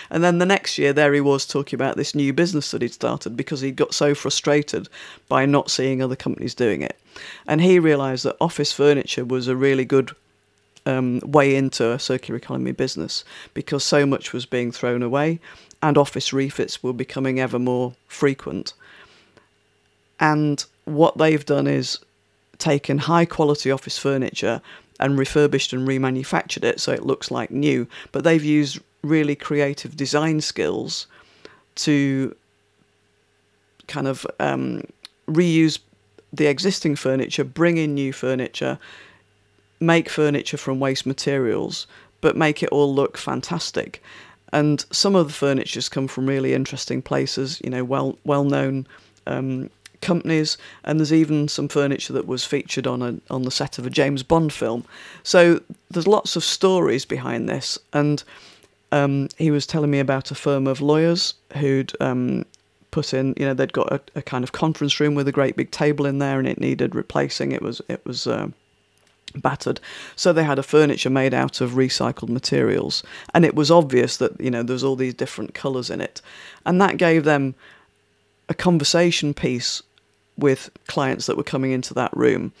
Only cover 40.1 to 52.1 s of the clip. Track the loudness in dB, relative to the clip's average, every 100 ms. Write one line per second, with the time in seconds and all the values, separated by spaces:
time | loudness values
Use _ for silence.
40.1 | 0 2 2 -4 -8 -4 -2 0 -2 -4
41.1 | -4 -2 0 0 0 -2 -6 -12 -18 -20
42.1 | _ 0 2 0 0 0 2 2 2 0
43.1 | -2 -6 -6 -4 -6 -6 -6 -8 -10 -20
44.1 | -20 -20 _ -4 0 2 2 -2 -2 2
45.1 | 4 2 0 0 0 -2 -6 -6 -4 -6
46.1 | -2 -2 0 0 0 -2 -6 -6 -6 -2
47.1 | -2 -2 -4 -6 -6 -6 -6 -2 -2 -2
48.1 | -6 -2 2 2 2 0 -2 -6 -16 _
49.1 | _ -8 -4 -4 -6 -8 _ -20 _ -2
50.1 | -2 2 0 0 -4 -10 -14 -4 0 4
51.1 | 4 4 2 0 -2 -2 0 0 -2 -4